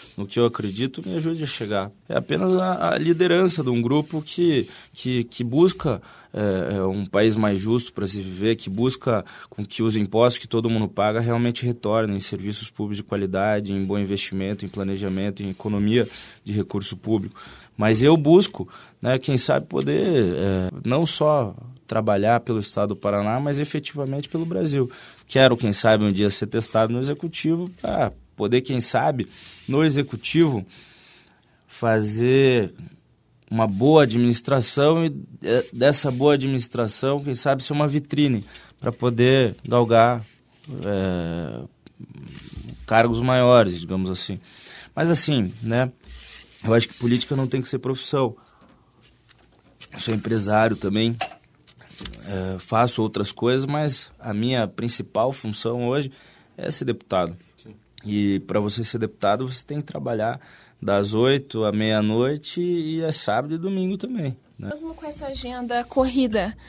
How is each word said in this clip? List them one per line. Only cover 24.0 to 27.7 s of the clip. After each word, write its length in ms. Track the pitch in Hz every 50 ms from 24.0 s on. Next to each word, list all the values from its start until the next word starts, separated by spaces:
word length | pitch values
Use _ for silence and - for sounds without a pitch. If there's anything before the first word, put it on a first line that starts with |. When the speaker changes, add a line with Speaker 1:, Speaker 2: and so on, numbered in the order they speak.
| 139 131 135 143 143 -
Speaker 1:
pelo 180 | - 160 165
Brasil. 440 | 165 180 190 175 151 143 139 123 123 - - - - - - - _
Quero, 280 | - 131 131 127 120
quem 180 | 120 - 104 98
sabe, 300 | - - 110 110 104 107
um 80 | 104 98
dia 180 | 95 104 101
ser 160 | 98 - 107
testado 460 | 101 107 113 110 - - 110 113 110 120
no 60 | 123
Executivo, 720 | 131 143 147 - 170 165 - - - 156 165 170 180 190